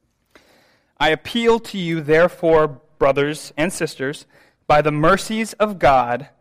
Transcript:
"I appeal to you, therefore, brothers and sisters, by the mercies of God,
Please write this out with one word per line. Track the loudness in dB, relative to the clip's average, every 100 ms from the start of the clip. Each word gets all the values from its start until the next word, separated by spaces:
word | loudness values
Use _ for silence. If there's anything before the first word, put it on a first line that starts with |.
| _ _ _ _ _ _ _ _ _ -4
"I | -2
appeal | -2 -4 -2 0 0
to | -2 -8
you, | -6 -4
therefore, | 0 2 2 0 2 2 2 -4 _ -2
brothers | 0 2 -2 -4 -10 -6
and | -4
sisters, | -4 -8 -6 -8 -8 -16 _ _ _ 0
by | 2
the | 2
mercies | 0 2 2 -2 -6 -6
of | -2 -4 0
God, | 2 2 2 -4 -8 _